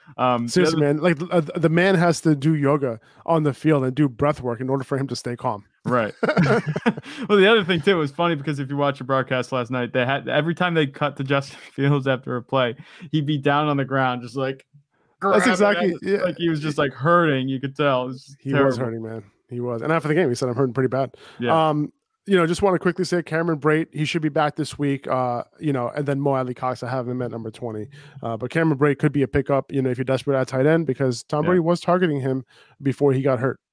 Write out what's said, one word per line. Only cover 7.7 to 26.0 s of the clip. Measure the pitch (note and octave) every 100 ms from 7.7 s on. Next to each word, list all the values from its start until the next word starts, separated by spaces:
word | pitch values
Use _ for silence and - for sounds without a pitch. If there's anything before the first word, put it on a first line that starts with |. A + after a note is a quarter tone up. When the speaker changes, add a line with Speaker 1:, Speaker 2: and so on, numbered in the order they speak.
| E3+
Speaker 1:
too, | G3 F3+
was | C#3+
funny | C#3+ E3+ D#3
because | C#3 C#3+
if | C3+
you | C#3+
watch | C#3+ C#3
the |
broadcast | B2+ C3+ B2+ B2+ B2+
last | C3 A#2
night, | B2+ A#2+
they | B2+ B2
had, | C#3 C3
every | C#3+ D#3 E3
time | F3+
they | E3 C#3+
cut | - D3 C#3+
to |
Justin | C3+ C#3 C#3 - -
<laughs> |
Fields | - C#3 C#3+ C3+
after | C3 C3 B2
a |
play, | - C3 A#2+ A2+ - - E3+
he'd | D#3 C#3+
be | D3
down | C#3+ C#3+ D3+
on | C#3+
the | C3
ground, | C3+ C3 B2
just, | A#2+ C3+
like, | C3+ C3+ _ _ _ _ _ -
Speaker 2:
That's | G3 G3 B3+
Speaker 1:
grabbing |
Speaker 2:
exactly, | F#3 G#3 F3 F#3
Speaker 1:
at, | F3
Speaker 2:
yeah. | F#3+ G3
Speaker 1:
like, | F3+ D#3
he | E3+
was | D#3
just, | D#3 C#3+
like, | C#3+
hurting. | - D3+ F3 E3 C3 C3
You | C3
could | C#3 C#3
tell. | C#3+ B2+
It | B2+
was | C3 - C#3
Speaker 2:
He | C3+
was | C#3+
Speaker 1:
terrible. | C#3 A#2+
Speaker 2:
hurting, | B2 A2+
man. | A2 A2+ G2+ _ -
He | A#2+
was. | B2 A#2
And | C#3+
after | D#3+ D#3
the | E3+
game, | D3+
he | A#2+
said, | B2+
"I'm | A#2
hurting | C3+
pretty | A#2+ B2+
bad." | B2+ B2+ - - -
Speaker 1:
Yeah. | A#2+ D#3+ D#3
Speaker 2:
Um, | D3+ D3 _ _ _ -
you | F#3+
know, | E3
just | F3
wanna | G3 F3
quickly | F3+ E3+ F3
say, | F3
Cameron | - D#3+ E3+ D3+
Brate, | D3 D#3 -
he | D3+ D3+
should | E3+
be | D3+
back | D3+ D3 -
this | C#3+ -
week, | C#3+ C#3 -
uh, | C3 B2+ A#2+ - -
you | D3+
know, | C3+ A#2+
and | D3+